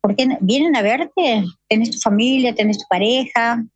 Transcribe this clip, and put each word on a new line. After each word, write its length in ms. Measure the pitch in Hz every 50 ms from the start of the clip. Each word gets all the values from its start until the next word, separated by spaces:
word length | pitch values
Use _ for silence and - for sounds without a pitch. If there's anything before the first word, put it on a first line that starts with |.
¿Por 160 | - 202 196
qué 100 | - 262
no 120 | 254 269 -
vienen 360 | 190 185 226 277 302 339 302
a 60 | 247 202
verte? 600 | 208 226 269 330 - _ - 349 285 233 214 196 175 - _ _ _
¿Tenés 220 | 220 220 226 226
tu 80 | - -
familia? 560 | - 226 202 208 226 254 269 269 254 247 233
¿Tenés 240 | - 214 214 214 202
tu 60 | - -
pareja? 760 | 185 180 202 220 247 254 262 - - 240 233 233 233 233 226 226 _